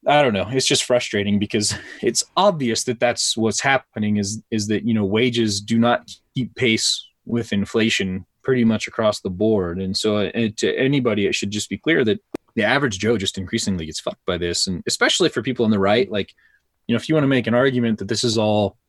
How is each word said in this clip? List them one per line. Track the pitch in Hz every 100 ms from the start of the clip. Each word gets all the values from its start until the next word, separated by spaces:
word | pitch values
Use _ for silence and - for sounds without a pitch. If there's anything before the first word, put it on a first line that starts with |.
| 120
I | 147
don't | 143
know. | 101 92
It's | 131 131
just | 139
frustrating | - 123 - 107 101 101
because | 101 113 104 - - -
it's | 196 - - -
obvious | 196 170 127 113
that | - 117
that's | 120 117 - -
what's | 110 104
happening | 139 135 - - 107 104
is, | 101 107 -
is | 110 101
that, | 104
you | 113
know, | 110
wages | 101 107 127 120 113 98
do | 104 117
not | 117 120 - - _
keep | - 120
pace | - 127 110 - - - _ -
with | 120 113
inflation | 101 98 113 113 - 95 92 92 _
pretty | - 131
much | 113 110 -
across | - 110 104
the | 101
board. | 90 110 107 90 87
And | 95
so, | 92 110 104
uh, | 98 - 113 104
to | 110
anybody, | - 131 143 120 104 98
it |
should | - 104
just | 104 -
be | 104
clear | - 208 117
that | 101 _ - _
the | -
average | 104 135 143 98
Joe | 107 117
just | 95 -
increasingly | 92 117 - 92
gets | 80 78
fucked | - -
by | - 87
this. | 87 85 -
And | 87 -
especially | - 247 - 165
for | -
people | 117 120 117
on |
the | 107
right, | 95 107 101
like, | 101 98 - _ _ _ _ _
you |
know, | 117
if | -
you |
wanna | 156 139
make | 135 113
an |
argument | 120 135 123 117 110
that | 101
this | 113
is | 123 110
all | 107 107 101 -